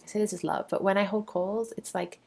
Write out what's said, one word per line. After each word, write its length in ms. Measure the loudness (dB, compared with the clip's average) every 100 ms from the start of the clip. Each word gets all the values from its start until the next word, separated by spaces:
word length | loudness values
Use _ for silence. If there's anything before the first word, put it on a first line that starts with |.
I 40 | -4
say 120 | 0
this 140 | 0
is 100 | 0
love, 240 | 0 0 0
but 140 | 2
when 160 | 4 4
I 60 |
hold 220 | 4 0 -2
calls, 460 | -2 0 -2 -4 -6
it's 180 | -6
like 240 | -4 -4 -8